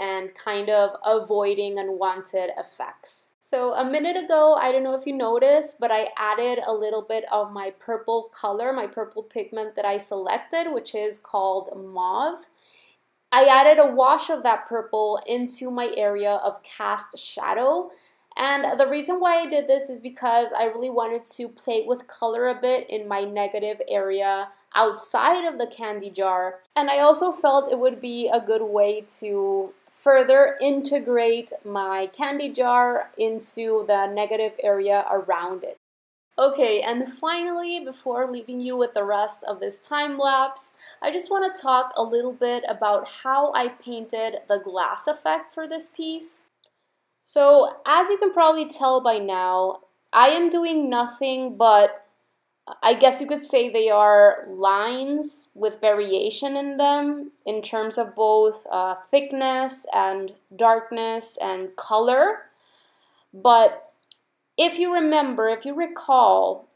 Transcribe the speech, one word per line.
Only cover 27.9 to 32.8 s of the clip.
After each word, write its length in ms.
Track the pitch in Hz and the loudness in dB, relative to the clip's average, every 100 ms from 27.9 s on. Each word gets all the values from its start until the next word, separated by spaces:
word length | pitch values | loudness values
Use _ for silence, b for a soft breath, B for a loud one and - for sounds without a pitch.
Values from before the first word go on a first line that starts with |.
| 240 | -2
be 280 | 247 240 240 | -10 -6 0
a 120 | 233 | -2
good 220 | 220 220 | 0 -2
way 420 | 220 208 208 214 208 - | 0 2 2 0 -8 -12
to 540 | 214 202 196 196 190 - _ | -6 -4 -2 -2 -4 -12 _
further 640 | - 277 262 254 269 277 - | -2 4 6 6 6 6 2
integrate 920 | 277 277 277 285 240 240 233 233 233 - | -2 -2 -2 -4 0 0 2 0 -4 -16
my 440 | 202 202 196 190 190 | -8 -6 -4 -4 -6
candy 360 | - 277 285 277 | -6 -6 -4 -6
jar 640 | - 247 247 | -2 2 4